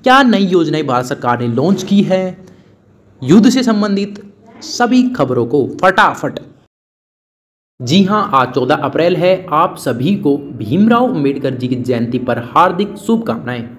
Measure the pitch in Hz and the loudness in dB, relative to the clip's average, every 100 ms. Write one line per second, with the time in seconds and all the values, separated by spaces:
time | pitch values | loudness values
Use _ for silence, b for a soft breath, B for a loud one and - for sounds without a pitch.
0 | 254 262 254 196 196 180 156 151 143 123 | 4 4 4 2 2 2 2 -2 0 -2
1 | 127 135 123 120 120 117 160 190 - 202 | -2 -4 -2 0 -2 0 0 0 2 2
2 | 185 185 185 185 B B B B _ _ | 2 0 -2 -10 B B B B _ _
3 | _ _ 127 196 254 262 226 208 208 196 | _ _ 4 6 6 2 0 0 0 -2
4 | 202 - - _ - - - - 240 254 | -4 -10 -20 _ -20 -20 -14 -2 2 2
5 | 254 - 135 123 117 147 110 - 185 190 | 2 0 -2 0 0 0 -2 0 2 4
6 | 185 - 143 - - _ _ _ _ _ | 2 0 -8 -10 -18 _ _ _ _ _
7 | _ _ _ _ _ _ _ _ 123 180 | _ _ _ _ _ _ _ _ 0 2
8 | 185 208 185 135 123 131 127 151 135 135 | 4 0 2 0 2 -2 0 0 0 0
9 | 165 175 180 185 180 151 180 - - 123 | 0 2 2 0 0 0 0 -2 -6 -2
10 | 139 202 147 139 - 113 104 160 220 233 | -2 0 0 -2 -6 -12 -4 2 4 4
11 | 254 175 139 135 131 123 123 123 117 120 | 0 0 -2 -2 -6 -4 -4 -4 -2 -2
12 | 117 123 123 120 120 - 180 175 202 - | -2 -4 -2 -4 -2 2 2 0 -6 -6
13 | - 226 - 113 120 123 113 | -2 -2 -2 -6 -6 -10 -12